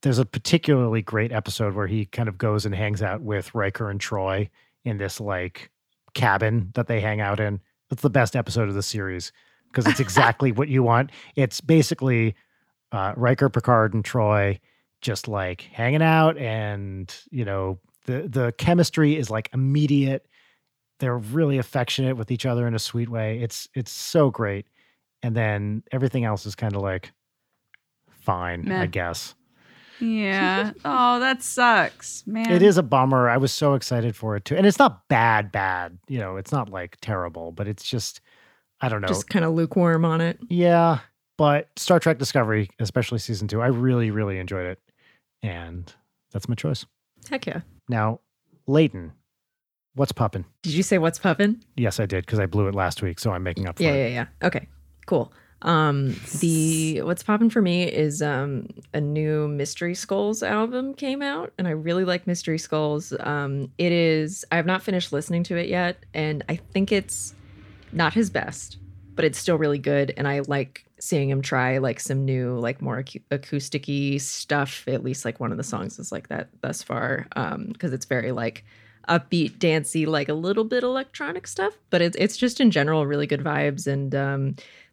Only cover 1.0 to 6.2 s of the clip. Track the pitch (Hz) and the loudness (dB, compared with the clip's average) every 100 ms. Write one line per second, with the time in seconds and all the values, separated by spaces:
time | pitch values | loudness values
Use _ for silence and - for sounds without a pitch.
1 | 107 110 113 117 - - 107 98 98 110 | 0 -2 0 -2 -6 -4 -2 -2 -2 -2
2 | 104 - 113 95 117 107 104 95 104 101 | -4 -4 -4 -2 0 0 0 -2 -2 -2
3 | 104 101 110 104 90 117 98 - 107 98 | -4 -4 -4 -4 -4 -4 -2 -2 -6 -6
4 | - 104 95 95 101 _ _ _ - 104 | -6 -4 -2 0 -2 _ _ _ -6 -4
5 | 98 - 104 95 90 - - _ _ _ | -4 -6 -6 -4 -6 -10 -20 _ _ _
6 | _ - | _ 0